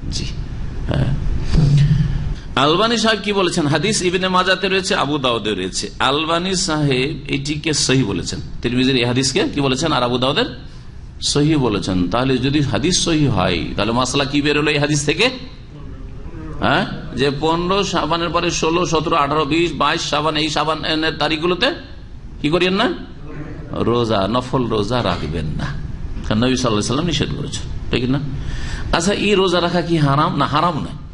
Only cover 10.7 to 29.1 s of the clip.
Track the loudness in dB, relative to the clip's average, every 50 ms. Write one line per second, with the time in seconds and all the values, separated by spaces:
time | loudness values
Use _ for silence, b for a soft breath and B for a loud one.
10.7 | B B B B B B -14 -14 -12 -6 -4 0 2 2 4 4 4 4 2 2
11.7 | 0 0 0 0 0 0 0 2 2 0 2 2 2 2 2 2 2 2 2 2
12.7 | 0 0 0 2 0 2 2 2 2 2 2 2 2 2 2 2 2 0 -2 -4
13.7 | -2 -2 0 0 2 2 0 2 2 0 0 2 0 0 2 2 2 2 2 2
14.7 | 2 2 2 2 2 0 2 0 0 2 2 0 0 -4 -12 -14 -14 -16 -16 -16
15.7 | -16 -14 -14 -12 -12 -12 -12 -12 -12 -12 -12 -12 -12 -10 -10 -10 -6 -2 0 2
16.7 | 2 2 0 -2 -6 -8 -8 -8 -2 0 0 0 0 2 2 2 2 2 2 0
17.7 | 0 0 0 0 0 -2 0 0 0 0 0 0 0 0 0 0 -2 0 0 2
18.7 | 2 2 2 2 2 0 2 2 2 2 2 2 2 0 0 2 2 2 2 0
19.7 | 0 0 0 0 2 0 -2 -2 -2 0 0 0 0 0 -2 0 0 0 0 0
20.7 | 0 -2 -2 -2 -2 0 0 -2 -2 0 0 0 0 0 0 0 0 2 0 0
21.7 | 0 -2 -10 -14 -14 -16 -16 -14 -14 -14 -14 -12 -10 -4 -2 0 2 2 2 2
22.7 | 2 2 0 0 -2 -4 -8 -14 -14 -14 -12 -12 -10 -10 -10 -12 -12 -12 -10 -8
23.7 | -4 -2 0 2 2 2 2 2 2 2 2 2 0 0 -2 0 0 0 0 0
24.7 | 0 0 0 0 0 0 2 0 0 0 -2 -4 -4 -4 -4 -2 -4 -4 -4 -4
25.7 | -4 -6 -6 -6 -8 -8 -6 -8 -6 -6 -4 0 0 2 2 2 2 2 2 2
26.7 | 2 2 0 0 0 0 0 0 0 0 0 -2 -2 -4 -4 -6 -6 -6 -6 -6
27.7 | -6 -6 -4 0 0 0 2 2 0 0 -2 -4 B B B B B B B B
28.7 | B B B B 0 2 2 2